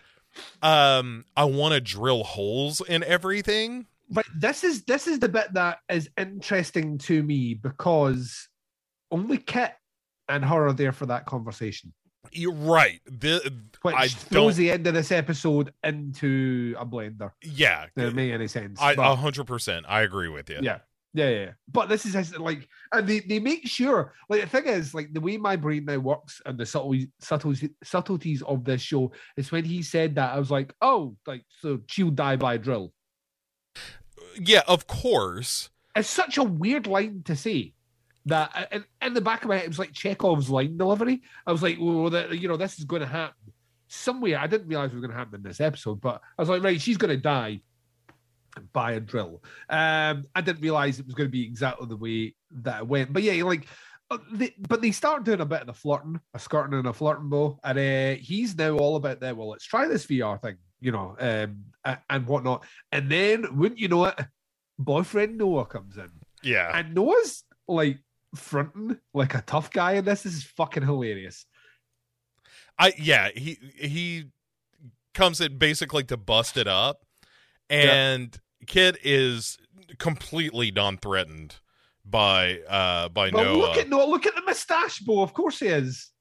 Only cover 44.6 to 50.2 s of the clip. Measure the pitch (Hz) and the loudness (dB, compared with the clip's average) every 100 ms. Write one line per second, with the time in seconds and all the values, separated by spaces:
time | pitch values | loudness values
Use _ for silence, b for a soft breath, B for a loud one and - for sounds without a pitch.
44.6 | 175 156 135 120 123 117 117 101 98 - | -2 -4 -4 -6 -8 -8 -10 -12 -12 -2
45.6 | 123 123 - 104 127 117 b - 160 180 | -2 -2 -6 -4 -4 -6 b -4 0 2
46.6 | 190 175 143 208 180 135 151 139 113 107 | 2 0 0 0 2 2 0 0 -2 -8
47.6 | - _ _ _ _ _ _ _ _ - | -14 _ _ _ _ _ _ _ _ -20
48.6 | 98 135 117 113 110 120 92 82 B B | -6 -4 -2 -4 -4 -6 -6 -10 B B
49.6 | B 156 160 156 156 147 | B 0 2 2 0 -2